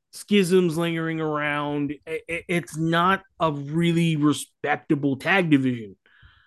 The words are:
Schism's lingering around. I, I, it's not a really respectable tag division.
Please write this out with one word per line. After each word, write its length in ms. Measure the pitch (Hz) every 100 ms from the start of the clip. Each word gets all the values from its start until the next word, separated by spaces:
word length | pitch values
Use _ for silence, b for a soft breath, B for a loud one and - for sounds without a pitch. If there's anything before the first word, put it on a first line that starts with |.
| _
Schism's 640 | - - 202 175 185 175 156
lingering 420 | 170 165 160 160
around. 720 | 156 147 147 147 147 147 143 147 160
I, 140 | 160 -
I, 140 | 165 -
it's 300 | 175 - 151
not 460 | 165 170 180 190 - -
a 120 | 160
really 640 | 143 139 160 170 165 165 151
respectable 1000 | 147 135 - _ 147 147 - 143 139 131
tag 320 | 160 196 165
division. 460 | 139 131 120 104 - _ b b b